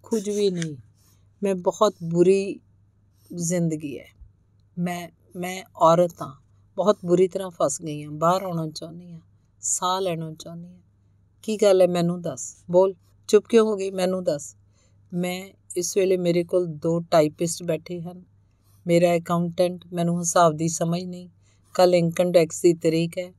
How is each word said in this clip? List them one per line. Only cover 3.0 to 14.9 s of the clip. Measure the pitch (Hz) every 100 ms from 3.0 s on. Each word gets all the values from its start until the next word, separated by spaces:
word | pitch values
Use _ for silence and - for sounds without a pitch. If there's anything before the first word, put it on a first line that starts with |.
| _ _ _
ਜ਼ਿੰਦਗੀ | 175 165 175 165 156 151 127
ਹੈ। | - _ - _ _ _ _ -
ਮੈਂ, | 175 175 170 _ _ 175
ਮੈਂ | 180 185 - -
ਔਰਤ | 165 170 175 -
ਹਾਂ, | 139 139 _ _ _ -
ਬਹੁਤ | 185 208
ਬੁਰੀ | 175 175 185
ਤਰ੍ਹਾਂ | 190 190
ਫਸ | 170 156 -
ਗਈ | 160 147
ਹਾਂ। | 147
ਬਾਹਰ | 151 165 185
ਆਉਣਾ | 190 170 160
ਚਾਹੁੰਦੀ | 156 165 170 175
ਹਾਂ, | 165 _ _ _ _
ਸਾਹ | - - 180 185
ਲੈਣਾ | 190 160 160
ਚਾਹੁੰਦੀ | 156 165 170 175
ਹਾਂ।" | 180 _ _ _ _ _ _
"ਕੀ | - 214
ਗੱਲ | 208 190
ਹੈ, | 180
ਮੈਨੂੰ | 175 170 180
ਦੱਸ, | 170 - - - -
ਬੋਲ, | 175 190 190 _ _ -
ਚੁੱਪ | 208 -
ਕਿਉਂ | 233 220
ਹੋ | 202
ਗਈ, | 190
ਮੈਨੂੰ | 190 185 185
ਦੱਸ।" | 180 147 - _ _ _ _